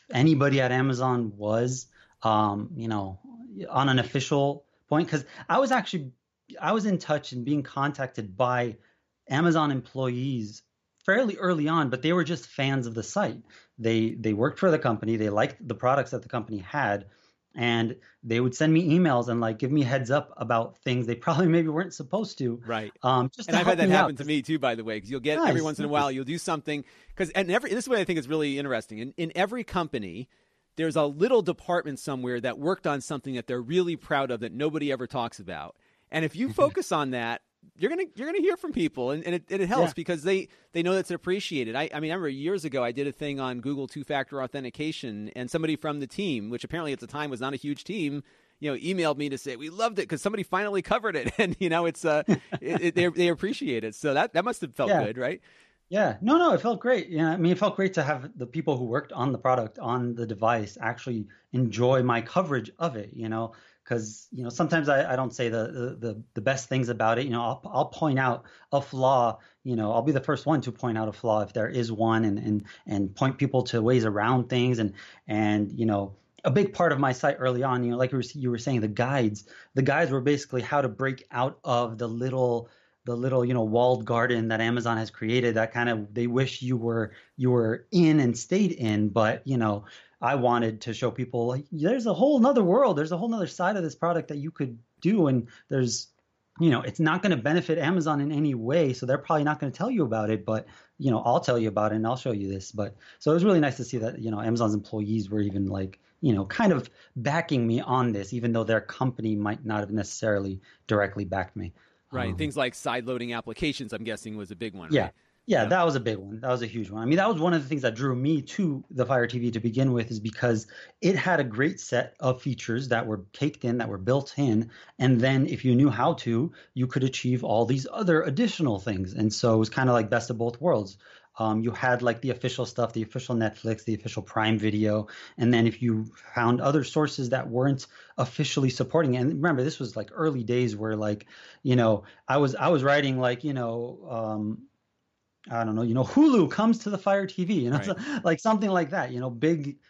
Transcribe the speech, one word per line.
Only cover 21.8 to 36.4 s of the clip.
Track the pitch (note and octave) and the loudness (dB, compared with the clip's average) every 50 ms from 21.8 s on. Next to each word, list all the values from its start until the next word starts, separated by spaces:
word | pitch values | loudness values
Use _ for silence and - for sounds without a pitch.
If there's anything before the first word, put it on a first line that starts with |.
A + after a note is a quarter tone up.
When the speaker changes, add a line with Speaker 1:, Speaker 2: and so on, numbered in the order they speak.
| F#3+ F3 - | -4 -4 -8
Speaker 1:
supposed | - C#3+ - F#3 G#3+ G#3+ - - - | -12 -8 -6 -4 -4 -4 -6 -6 -4
to. | C3+ A#2+ A#2 A#2 A#2 | -4 -4 -4 -6 -6
Speaker 2:
Right. | A2+ A#2 A2 A2 G#2 - _ - | -4 -4 -4 -4 -8 -10 _ 2
Speaker 1:
Um, | B2+ C3 B2+ B2+ C3 - | 2 4 4 2 0 -4
just | - - - | -10 -4 0
Speaker 2:
And | - | 0
Speaker 1:
to | F3 | 2
Speaker 2:
I've | F3 | 4
Speaker 1:
help | F#3+ F#3 | 2 2
Speaker 2:
had | E3 | 4
that | G3+ F#3+ | 4 6
Speaker 1:
me | F#3 | 6
out, | - | 6
Speaker 2:
happen | - - C#3 | 4 2 0
to | C#3 C#3 | -4 -4
Speaker 1:
'cause | |
Speaker 2:
me | D3 D3+ C#3+ | -2 -2 -2
too, | - D#3 D#3 C#3+ | 0 -2 -2 0
by | C3+ B2 A2+ | 0 0 -2
the | A2+ G#2+ | -2 -4
way, | A2+ A2 G#2+ | -6 -6 -6
'cause | F#2 G#2+ | -6 -6
you'll | C#3 B2+ | -8 -4
get | A#2 D3+ D#3 D#3 | -2 0 0 2
Speaker 1:
Nice, | E4 - | 2 2
Speaker 2:
every | C3 - | 2 2
once | D#3 D#3 D3+ | 0 -2 -2
in | D3 D3 | -4 -2
a | |
Speaker 1:
nice. | D3 | 0
Speaker 2:
while, | D3 D3 C#3+ C#3 | 2 2 2 2
you'll | C3 C3+ C3 | 0 -4 -4
do | C3 E3+ | -6 -6
something, | D#3+ - F#3 D#3+ C#3+ - D#3 D3+ C#3+ - - - - _ - - | -6 -4 -4 -4 -4 -4 -6 -6 -6 -8 -12 -20 -20 _ -14 -6
'cause, | - F#3+ D#3+ | -6 -6 -2
and | - F#3+ G3 E3+ | -2 -2 0 2
every, | F#3+ B3 D4+ - | 0 0 0 0
this | G3 B3 - | -2 -4 0
is | C4 | 0
what | A#3+ G#3 | 0 2
I | F3 | 2
think | F#3 F3 D#3 | 0 -2 -2
is | A#2+ C3 | -2 -2
really | D#3 D#3 D3+ C#3+ C#3 | 0 0 0 0 -2
interesting. | C#3 C#3+ C#3 B2 A2 - - G#2+ G#2+ | -2 -2 -2 -2 -4 -4 -6 -10 -10
In, | A#2+ C3+ - | -10 -8 -6
in | - E3 D#3+ - | -6 -6 -4 -2
every | F3 G3 F#3+ A#3+ B3 G3+ | -2 -2 -2 -2 -6 -8
company, | - - F#3 E3 - - A2+ G2+ F2+ E2 A2 C3 - _ _ _ _ _ _ _ _ _ | -4 -4 -4 -2 -2 -4 -6 -6 -8 -10 -12 -14 -14 _ _ _ _ _ _ _ _ _
there's | D#3 E3 D#3+ C#3 | -4 -4 0 2
a | D#3+ D3 | 2 0
little | D3 C#3+ D3+ G3 C4 C4 A3 | 0 2 2 2 4 4 4
department | E3 F3+ D#3+ - - - F3 F3 - D3+ C3+ - | 4 2 -2 -4 -4 -2 -2 -2 -2 -4 -8 -8
somewhere | - D#3 C3+ B2+ B2 B2 B2 A#2+ | -6 -6 -6 -4 -4 -4 -2 -2
that | A#2+ B2 G#2+ | -2 -4 -4
worked | C#3 C#3+ F3 F#3+ - - | -2 -2 -2 -2 0 -2
on | D#3 C#3+ C3+ | -2 -2 -2
something | - - D3+ B2+ - C#3 B2+ | -4 -6 -8 -8 -6 -6 -6
that | A#2+ - | -6 -6
they're | - B2 B2 | -4 -6 -6
really | A#2 B2 E3+ F#3 F3+ F3 D#3+ | -4 0 0 0 2 0 -4
proud | - - - D3+ C#3 C#3 B2 | -6 -4 -2 0 0 0 0
of | A#2+ G#2+ | -2 -4
that | A#2 F2+ F#2 | -6 -8 -4
nobody | B2 D3 D#3 D3+ D#3 D3 C#3+ | -2 -2 -2 0 -2 -2 -2
ever | C3+ A2+ B2+ | -2 -4 -4
talks | - - B2+ A#2 A#2 - - | -6 -4 -4 -4 -4 -8 -12
about. | F#2 F#2 E2+ D2+ D2+ F2 - _ _ _ _ _ _ _ | -12 -10 -10 -10 -10 -12 -16 _ _ _ _ _ _ _
And | - D#3+ D#3+ | -4 -2 -2
if | D3 D3+ | -2 -2
you | F3+ | -4